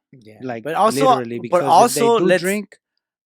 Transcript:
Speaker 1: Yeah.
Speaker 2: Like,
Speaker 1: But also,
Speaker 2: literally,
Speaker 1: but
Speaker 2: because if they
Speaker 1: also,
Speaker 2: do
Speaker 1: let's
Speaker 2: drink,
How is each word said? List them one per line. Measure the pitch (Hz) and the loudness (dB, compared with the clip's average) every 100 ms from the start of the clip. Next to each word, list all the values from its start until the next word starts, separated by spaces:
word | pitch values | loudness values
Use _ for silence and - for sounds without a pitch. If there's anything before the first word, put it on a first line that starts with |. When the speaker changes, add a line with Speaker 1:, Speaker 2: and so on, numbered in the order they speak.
| _ | _
Speaker 1:
Yeah. | 135 110 107 | -20 -20 -16
Speaker 2:
Like, | 127 117 | -12 -10
Speaker 1:
But | 113 | -6
also, | 160 208 135 - | 0 0 2 0
Speaker 2:
literally, | - 117 120 | 0 -2 -10
Speaker 1:
but | |
Speaker 2:
because | 117 175 | -2 -2
if | |
they | 143 165 233 247 | 2 4 4 2
Speaker 1:
also, | 233 233 | 0 2
Speaker 2:
do | 180 | 2
Speaker 1:
let's | 180 | 0
Speaker 2:
drink, | 170 208 196 _ _ _ _ _ | 0 -6 -8 _ _ _ _ _